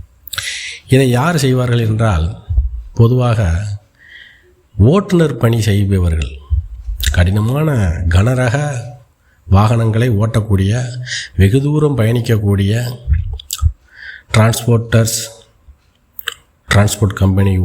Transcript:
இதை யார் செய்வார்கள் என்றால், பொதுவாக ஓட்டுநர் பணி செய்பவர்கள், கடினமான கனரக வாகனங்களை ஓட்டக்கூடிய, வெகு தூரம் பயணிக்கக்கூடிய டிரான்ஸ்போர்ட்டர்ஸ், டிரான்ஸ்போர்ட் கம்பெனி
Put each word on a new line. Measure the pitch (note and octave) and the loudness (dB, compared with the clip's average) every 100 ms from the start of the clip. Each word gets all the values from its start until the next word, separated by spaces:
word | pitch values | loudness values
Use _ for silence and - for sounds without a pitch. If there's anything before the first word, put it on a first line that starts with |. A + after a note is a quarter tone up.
| - _ _ - - - - - - | -12 _ _ -10 -8 -10 -12 -14 0
இதை | C3 C3+ | 2 4
யார் | A#2+ D3+ E3+ | 2 2 0
செய்வார்கள் | C3 B2+ B2 A#2+ | 0 0 0 0
என்றால், | A2+ A2 A2+ F2 E2 - - - - - - | 0 0 0 0 -2 -4 -4 -2 -2 -4 -4
பொதுவாக | - A#2 B2+ B2 A2+ F#2+ E2 G#2 G2+ _ _ - - - _ _ _ _ | 2 2 4 0 0 0 -2 -4 -10 _ _ -20 -20 -20 _ _ _ _
ஓட்டுநர் | G2 G#2 C#3+ - F3 D#3 B2+ | 2 4 4 2 0 0 0
பணி | A#2 A#2 | 0 0
செய்பவர்கள், | A2 G2+ G2 F#2+ F2 D#2 C2+ C2 - - - - - - - | 0 0 2 0 0 -2 -4 -8 -4 -4 -4 -10 -10 -6 -2
கடினமான | - F2 G2+ G#2+ C3+ D#3 C3+ F#2 E2 F2+ | 2 2 0 -2 -2 0 0 0 -2 0
கனரக | F2 A2 B2+ B2+ C#3 D3 B2+ A2 - _ _ _ _ - | 2 2 2 0 -2 -4 -6 -12 -16 _ _ _ _ 0
வாகனங்களை | F#2 G#2+ A#2 A2+ A2 B2 | 2 4 2 0 0 0
ஓட்டக்கூடிய, | G2+ A2 A2+ G#2 G2 F#2+ A#2 B2+ - - - - | 0 0 -2 0 0 0 -2 -4 -10 -10 -12 -6
வெகு | - F#2+ C3 | 2 2 2
தூரம் | C#3+ D3+ D3+ C3 | 0 0 0 2
பயணிக்கக்கூடிய | A2 A#2+ A2+ A2+ G#2 G2 G2 A2 B2 - - - - - - - - - _ - - - - | 0 0 0 0 2 2 2 -2 -4 -8 -2 -2 -2 -10 -12 -2 -2 -2 _ -20 -20 -20 -2
டிரான்ஸ்போர்ட்டர்ஸ், | A2 A2 A2+ - A#2 A2+ A2+ A2+ - - - _ _ _ - _ _ _ - - - _ _ - | 2 2 2 0 0 2 0 0 -2 -10 -16 _ _ _ -20 _ _ _ -20 -20 -20 _ _ -2
டிரான்ஸ்போர்ட் | G2 G#2 - G2+ - | 0 0 0 -2 0
கம்பெனி | G2 F#2+ G2 F#2 | 0 2 2 0